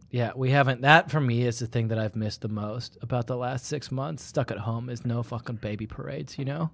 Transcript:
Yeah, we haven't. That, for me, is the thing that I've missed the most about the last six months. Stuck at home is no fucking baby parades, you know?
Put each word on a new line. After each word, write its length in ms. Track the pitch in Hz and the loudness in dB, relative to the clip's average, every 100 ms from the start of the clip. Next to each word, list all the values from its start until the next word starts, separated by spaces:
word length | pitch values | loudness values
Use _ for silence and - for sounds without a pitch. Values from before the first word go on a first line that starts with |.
| - | -4
Yeah, 220 | 123 117 127 | -2 0 0
we 140 | 131 | 4
haven't. 300 | 143 135 123 | 6 4 4
That, 300 | 135 160 185 | 8 8 8
for 80 | 151 | 2
me, 240 | 131 117 | 2 4
is 160 | 123 117 | 2 0
the 80 | 117 | -2
thing 220 | 120 113 | 0 0
that 100 | 110 | 0
I've 160 | 110 110 | 0 -2
missed 260 | 107 - | -4 -4
the 60 | 110 | -4
most 500 | 104 104 120 - - | -4 -4 -6 -10 -10
about 260 | 120 123 117 | -2 -2 0
the 80 | 123 | -2
last 300 | 123 131 - | -2 -4 -4
six 260 | 147 - | -6 -4
months. 320 | 131 143 151 | -4 -4 -6
Stuck 280 | - - 123 | -4 -2 -2
at 60 | - | -2
home 320 | 107 117 123 | -2 -2 -4
is 160 | 120 120 | -4 -2
no 160 | 117 | -2
fucking 360 | 113 117 - 110 | -2 -6 -6 -6
baby 280 | 107 104 107 | -4 -6 -6
parades, 540 | - - 139 139 - | -8 -8 -8 -8 -6
you 60 | 135 | -4
know? 260 | 147 160 | -2 -4